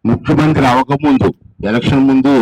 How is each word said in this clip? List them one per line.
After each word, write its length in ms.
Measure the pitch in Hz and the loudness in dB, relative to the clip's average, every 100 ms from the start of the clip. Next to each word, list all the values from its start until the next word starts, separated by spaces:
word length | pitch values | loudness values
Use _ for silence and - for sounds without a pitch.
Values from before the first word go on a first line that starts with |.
| 113 | -2
ముఖ్యమంత్రి 600 | 117 - 151 156 151 135 | -4 -2 0 0 0 0
అవ్వకముందు, 600 | 127 135 143 147 131 92 - - _ 98 | 0 0 -2 0 0 0 -4 -20 _ -4
ఎలక్షన్ 380 | 117 - 139 135 | -4 -2 0 2
ముందు 260 | 135 135 135 | 2 2 2